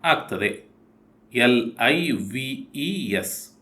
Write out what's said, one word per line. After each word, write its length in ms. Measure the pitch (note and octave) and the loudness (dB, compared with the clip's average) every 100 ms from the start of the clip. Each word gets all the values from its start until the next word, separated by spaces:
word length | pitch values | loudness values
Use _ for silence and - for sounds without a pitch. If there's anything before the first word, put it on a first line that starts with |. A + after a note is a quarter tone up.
ಆಗ್ತದೆ. 480 | E3 D3+ - - G3+ - - _ _ _ _ _ _ | 2 0 0 -2 -2 -2 -12 _ _ _ _ _ _
ಎಲ್ 280 | A#2+ A#2+ B2 A#2 - | 2 4 4 2 0
ಐ 300 | A#2 D#3 E3 | 2 4 2
ವಿ 360 | A2+ G2 A#2 C3+ C3+ - D3 | -2 -2 -6 -6 -8 -10 -6
ಇ 140 | D3+ F#3+ B2 | -4 -4 -2
ಎಸ್. 240 | G2 - - - _ | -2 -4 -10 -14 _